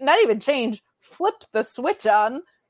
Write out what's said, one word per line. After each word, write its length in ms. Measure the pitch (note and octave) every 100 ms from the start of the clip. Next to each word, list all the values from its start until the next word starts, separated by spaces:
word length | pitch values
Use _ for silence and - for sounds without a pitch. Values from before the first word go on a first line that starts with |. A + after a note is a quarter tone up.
not 200 | C4+ F4+
even 180 | G4+ G#3+
change, 420 | - C#4+ A3+ G#3+ _ _
flip 360 | - - F#4+ - -
the 100 | G#3+
switch 440 | G#3+ - C#4 G#4 A3
on 360 | G#3 G#3+ C4 - _ _